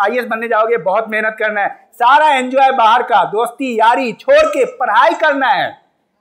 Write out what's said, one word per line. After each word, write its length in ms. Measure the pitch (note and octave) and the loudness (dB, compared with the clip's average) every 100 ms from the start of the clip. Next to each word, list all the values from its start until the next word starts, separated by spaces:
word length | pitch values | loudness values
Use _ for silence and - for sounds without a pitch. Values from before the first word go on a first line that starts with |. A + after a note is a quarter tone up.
आईएएस 240 | G3+ B3 A3 | -4 -2 -6
बनने 220 | A3 A#3 | -6 -2
जाओगे 300 | A3 A3+ A#3 | -2 0 -2
बहुत 320 | E3+ G3 A3 | -2 -4 -4
मेहनत 260 | G#3+ A3 A3 | -4 -6 -4
करना 220 | G#3+ G#3+ | -6 -4
है, 280 | F#3+ - _ | -4 -6 _
सारा 360 | - A#3+ C#4+ D#4 | -2 2 4 4
enjoy 420 | C4+ B3+ C4 C4+ | 2 0 2 2
बाहर 320 | B3+ A3 A#3+ | 2 2 2
का, 200 | A#3+ G#3+ | 2 0
दोस्ती 560 | E3+ G3+ A#3 - C4 A#3 | 0 -2 -6 -6 -6 0
यारी 340 | A3+ B3+ B3+ | 0 2 -2
छोड़ 320 | - - G4+ D#5 | -6 2 2 2
के 200 | D#4+ B3 | 0 -4
पढ़ाई 480 | - A#3+ G#3+ D4+ | -4 -2 2 2
करना 340 | E4 D#4 C#4 C4 | 2 0 0 0
है, 340 | F#3 C3+ - _ _ _ _ | 0 -2 -8 _ _ _ _